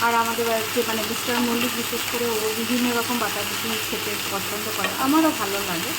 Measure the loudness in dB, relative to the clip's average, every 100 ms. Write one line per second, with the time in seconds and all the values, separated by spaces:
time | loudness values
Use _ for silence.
0 | 4 4 2 0 2 2 0 0 0 0
1 | -2 -2 0 2 2 2 0 -2 -2 -2
2 | -2 -2 0 0 0 -2 0 2 2 0
3 | 0 0 0 -2 -4 -4 -4 -4 -2 -4
4 | -4 -4 -4 -4 -4 -4 -4 -2 -2 0
5 | 4 6 4 2 -2 -2 -2 -2 -2